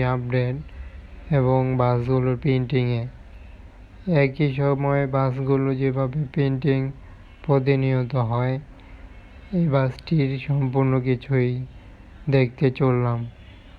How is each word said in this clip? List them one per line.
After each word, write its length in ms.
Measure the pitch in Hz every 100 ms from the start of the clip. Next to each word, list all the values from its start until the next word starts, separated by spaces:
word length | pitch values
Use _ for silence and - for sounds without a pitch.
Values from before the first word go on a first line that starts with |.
আপডেট 540 | 127 127 120 127 123 135 - - - - - - -
এবং 300 | 147 127 131 131 131
বাসগুলোর 600 | 123 123 120 131 127 123
প্রিন্টিংয়ে। 680 | 147 131 123 131 123 120 123 - - - - - - - - - - 160
একই 320 | 139 131 151
সময়ে 520 | 135 139 139 139 139 139
বাসগুলো 640 | 135 135 127 135 135 135
যেভাবে 460 | 131 135 131 135 151 139
প্রিন্টিং 460 | - 139 135 143 135 135 - - - - -
প্রতিনিয়ত 720 | - 139 131 135 131 131 123 131
হয়, 320 | 113 120 127 131 - - - - - - - - -
এই 140 | 185 170
বাসটির 600 | 135 131 - - 160 135 135
সম্পূর্ণ 520 | 135 143 135 131 135 131
কিছুই 500 | 127 123 - 135 123 123 127 - - - - - -
দেখতে 400 | 135 127 123 139
চললাম। 480 | 127 135 123 120 120 117 - - - -